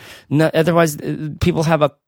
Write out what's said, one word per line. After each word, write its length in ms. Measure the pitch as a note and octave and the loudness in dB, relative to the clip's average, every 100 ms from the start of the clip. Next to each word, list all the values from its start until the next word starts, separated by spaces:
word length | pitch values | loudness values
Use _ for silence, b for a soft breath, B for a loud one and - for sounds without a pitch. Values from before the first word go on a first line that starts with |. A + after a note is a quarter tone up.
| B B B | B B B
no, 200 | C#3+ D#3 | 0 2
otherwise, 440 | D#3 D#3+ E3+ E3 D3 | 2 2 2 2 -2
uh, 320 | - D3+ D#3 - | -8 -8 -10 -4
people 240 | F3 D#3+ | -2 0
have 200 | D#3+ D#3+ | 0 0
a 80 | D3 - | 0 -4